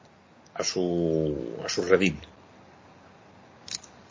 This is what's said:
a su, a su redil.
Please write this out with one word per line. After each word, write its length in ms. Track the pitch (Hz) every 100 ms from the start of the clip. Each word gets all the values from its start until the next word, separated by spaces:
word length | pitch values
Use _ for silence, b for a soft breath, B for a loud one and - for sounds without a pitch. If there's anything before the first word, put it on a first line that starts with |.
| - - - - -
a 100 | -
su, 920 | 92 95 90 87 82 80 78 71 58 57 -
a 40 |
su 120 | -
redil. 320 | 90 92 95 73 - - - - - - - - - - - - - - - - - - -